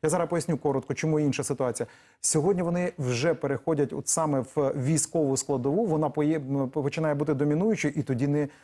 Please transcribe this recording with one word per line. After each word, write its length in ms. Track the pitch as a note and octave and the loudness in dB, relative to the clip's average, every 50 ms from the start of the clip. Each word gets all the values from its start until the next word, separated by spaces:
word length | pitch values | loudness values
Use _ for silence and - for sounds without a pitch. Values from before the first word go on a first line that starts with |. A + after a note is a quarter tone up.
| - | -2
Я 60 | D#3 | 0
зараз 200 | E3 F3+ E3+ D#3 | 2 2 0 0
поясню 280 | F3 E3 D3 - D#3+ | -2 -2 0 0 -2
коротко, 360 | B2+ - D3+ C3+ C3+ B2 - C#3+ | 0 0 0 0 0 -2 -4 -6
чому 260 | - - D#3 D#3 D3+ | -2 0 0 2 2
інша 240 | D3+ C#3+ B2+ - C3 | 2 2 0 0 -2
ситуація. 440 | - C#3 - C3+ B2 A2+ - A#2+ - - - - _ _ _ | -4 -2 -2 0 -2 -2 -2 -6 -8 -10 -20 -20 _ _ _
Сьогодні 420 | - - - D#3 C#3+ F#3+ G3+ F3 F3 | -2 0 0 2 2 2 2 2 0
вони 300 | E3+ F3 F3 F3+ F3+ - | 0 0 0 -2 -2 -4
вже 360 | - C#3 B2 B2 A#2 C#3 E3+ D#3+ | -4 -2 0 0 2 2 2 0
переходять 600 | - - C3+ C#3 B2+ - - D#3+ C#3+ C#3+ B2 D3 | 0 0 -2 -2 -2 0 0 0 2 0 -2 -2
от 140 | C#3+ C#3+ | -6 -4
саме 360 | - - E3+ D#3+ D3+ C#3+ C3+ A#2+ - - | -2 0 0 0 2 0 0 -2 -2 -2
в 180 | D#3 C#3 C3+ - | 0 0 0 0
військову 640 | D3 B2 C#3 D#3+ D3 - - - E3+ D3+ C3+ C3+ | 0 0 2 2 0 0 0 0 0 2 2 0
складову, 480 | C3 - - C#3 C3 A#2+ C#3 D3 G3+ A#3+ | 0 0 -2 -2 0 0 0 0 0 0
вона 240 | G3 D#3 D3+ D#3 C#3+ | 0 0 0 0 0
поє-, 280 | - D#3 D3 D3 D#3+ | 0 0 0 0 0
м, 320 | D#3 C3+ C3 C#3 C#3 C3+ B2 | -2 -2 -2 -2 -2 -2 -2
починає 460 | - D#3 C3 C#3+ - E3 D#3 D3+ D3 | -2 -2 -2 -2 -2 -2 0 0 0
бути 180 | C#3+ D#3 D3+ D3+ | 0 0 0 0
домінуючою, 600 | C3 D3 D3 D3 D#3 F#3+ A3 G#3+ - - D3 - | 0 2 2 2 2 2 0 0 0 0 -2 -2
і 60 | D#3 C3+ | -2 -2
тоді 240 | - C#3 A2+ C#3 | -2 0 0 0
не, 200 | C#3+ D3 D3 D3 C#3 - - | 0 2 0 0 -2 -6 -14